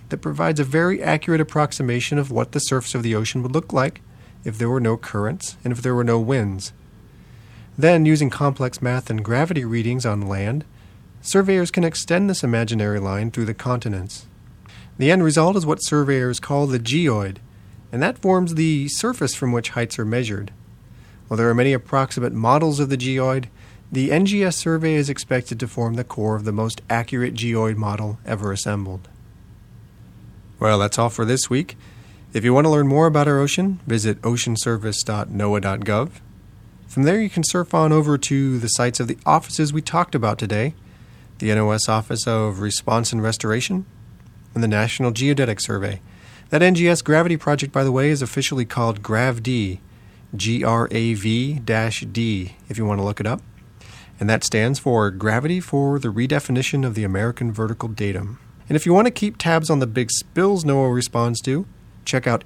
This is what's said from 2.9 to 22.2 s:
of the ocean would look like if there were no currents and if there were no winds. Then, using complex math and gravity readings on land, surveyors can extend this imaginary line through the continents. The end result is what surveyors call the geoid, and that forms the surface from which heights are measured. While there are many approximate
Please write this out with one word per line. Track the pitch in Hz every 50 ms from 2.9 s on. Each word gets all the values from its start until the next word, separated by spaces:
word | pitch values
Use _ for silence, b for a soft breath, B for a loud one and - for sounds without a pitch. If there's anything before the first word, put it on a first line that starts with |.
| -
of | 120
the | 117 117 110
ocean | 107 113 - - 131
would | 123 127
look | 131 120 - -
like | - 127 131 - - - B B B B B B B B -
if | 120 107
there | 110 117 117
were | 131 131
no | 120 113 117
currents | 117 - - - 104 104 110 160 185 - - - -
and | - 123 120
if | 120
there | 120 127 123
were | 120
no | 120 117 117 113
winds. | 110 120 135 127 104 101 95 92 - - - - - - - - B B B B B B B B B B B B B B B
Then, | 135 151 170 175 160 156
using | 156 156 147 147 123
complex | - - 147 143 131 - 127 127 - -
math | 120 120 123 127 - -
and | 113 107
gravity | 101 104 120 135 160 175 175 143 123
readings | 113 117 117 110 120 123 127 120
on | 113 104 101
land, | 101 98 98 95 98 107 135 156 - - B B B B B B B B B B
surveyors | - - - 196 190 196 190 185 175 170
can | - 185 170
extend | 165 - - - - 170 185 202 196
this | 185 -
imaginary | - 120 117 113 113 110 117 107 104 104 104 101
line | 98 98 95 101 110 117
through | - 120 113
the | 107
continents. | 110 - - 127 123 117 - 113 101 92 87 - - - - - - - - - - - B B B B B B B
The | - 135 147
end | 185 190
result | 165 156 143 165 160 180 202
is | 190 160
what | 151 147 - -
surveyors | - 156 147 143 139 139 131 123 123 120 -
call | - - 143 143 147
the | 139 127 120
geoid, | 113 117 139 170 175 143 110 104 98 95 98 - - B B B B B B B B B
and | 117 120
that | 160 220 247 -
forms | - 190 185 185 185 165 165
the | 156 160 160 151 143 143 139
surface | - - - 247 240 - 143 123 -
from | - 139 123
which | 120 117 113 -
heights | - 120 117 113 - -
are | 110
measured. | 107 117 127 123 107 101 101 101 - - - - - - - B B B B B B B B B B
While | 110 110
there | 117 120
are | 117
many | 120 127 139
approximate | 135 117 - - 143 135 135 - - 127